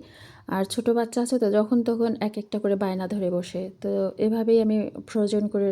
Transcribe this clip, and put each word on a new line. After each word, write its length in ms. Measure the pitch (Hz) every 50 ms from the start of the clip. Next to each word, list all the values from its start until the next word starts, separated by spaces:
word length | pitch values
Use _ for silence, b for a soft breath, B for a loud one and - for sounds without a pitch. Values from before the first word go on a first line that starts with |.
| B B B B B B B B B
আর 160 | B 180 190 196
ছোটো 260 | - - 240 226 240 226
বাচ্চা 240 | 240 233 226 - 240
আছে, 160 | 240 240 262 247
তো 80 | 233 202
যখন 280 | 208 208 214 214 247 240
তখন 280 | 226 233 233 226 233 226 220 -
এক 140 | 208 214 214 214
একটা 180 | 208 - - 208
করে 180 | 214 202 202
বায়না 300 | 196 202 190 185 185 185 180
ধরে 200 | 208 208 190 180
বসে, 320 | 180 175 180 - - 180 185 185 190 -
তো 100 | - 202 202 196 190 190 - -
এভাবেই 400 | 214 214 226 226 220 226 226 226
আমি 140 | 220 214 214 214 202 - - - -
ফ্রোজেন 380 | - - 226 208 202 214 208 208 208
করে 180 | - 202 202 196